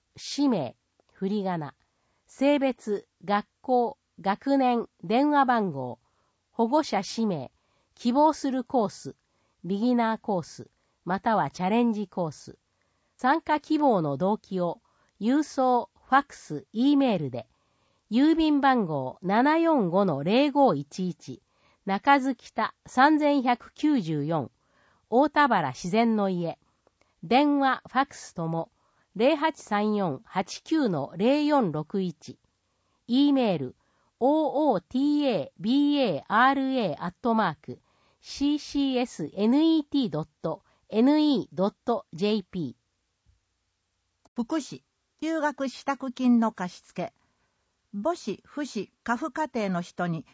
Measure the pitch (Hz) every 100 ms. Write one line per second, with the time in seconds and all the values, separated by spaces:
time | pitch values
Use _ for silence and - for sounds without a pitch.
0 | _ - - - 285 190 135 - _ _
1 | _ _ 190 208 190 170 139 - _ _
2 | _ _ _ - 277 294 269 - 214 196
3 | - _ 175 202 - _ - 247 226 -
4 | _ - 190 208 277 277 254 233 - _
5 | 175 233 294 294 254 240 190 135 123 113
6 | _ _ _ _ _ - 233 302 - 196
7 | - 226 220 156 123 _ _ _ _ _
8 | 240 269 311 285 277 254 - 254 196 -
9 | 135 - _ _ _ _ 175 196 247 240
10 | 226 220 - 185 - - - _ _ _
11 | 175 190 233 202 143 - 185 233 240 208
12 | 202 190 160 - - - _ _ _ _
13 | _ _ 254 320 - 302 - 311 285 196
14 | 151 135 185 214 - 185 175 - _ _
15 | _ _ 214 294 294 - 254 240 - _
16 | - 269 - - - 147 - 220 277 277
17 | 262 185 139 117 - _ _ _ _ _
18 | _ 226 311 320 311 285 269 254 170 143
19 | 127 - 180 214 285 330 330 294 175 185
20 | 196 139 160 240 294 285 262 143 143 -
21 | 185 - - - _ _ _ _ 196 196
22 | 277 277 262 247 - - 214 - - 254
23 | 285 302 294 285 240 240 - - 302 277
24 | 160 151 147 160 117 - _ _ _ _
25 | _ 233 294 302 277 196 139 - 175 214
26 | 233 214 196 180 165 - _ _ _ _
27 | _ _ 165 247 294 285 269 247 - 254
28 | 277 - - 180 165 165 - _ _ _
29 | _ 185 254 311 320 - - 208 214 208
30 | 180 131 - 185 185 - - 320 247 151
31 | 139 160 233 294 294 285 190 151 156 196
32 | 185 - - - _ _ _ _ _ _
33 | - 254 285 269 226 156 123 - _ _
34 | _ _ 262 311 302 277 302 190 - 254
35 | 285 294 277 180 131 - 202 277 285 294
36 | 233 139 - 214 262 277 262 262 190 143
37 | 175 - 240 220 185 147 - 120 _ _
38 | _ _ - - 285 294 - 285 277 247
39 | 247 - 151 185 214 285 330 320 - 277
40 | 214 151 160 _ 165 - _ _ _ 208
41 | 262 302 302 233 - 151 202 - - 220
42 | - 156 208 214 - 185 131 - _ _
43 | _ _ _ _ _ _ _ _ _ _
44 | _ _ _ - 233 320 - 135 _ _
45 | _ _ 311 320 294 262 269 - - 277
46 | 262 - 254 233 226 - 180 - - -
47 | 160 - _ _ _ _ _ _ _ 202
48 | 285 349 214 - _ 285 294 208 - _
49 | - 233 320 311 311 233 202 175 175 -
50 | 175 160 -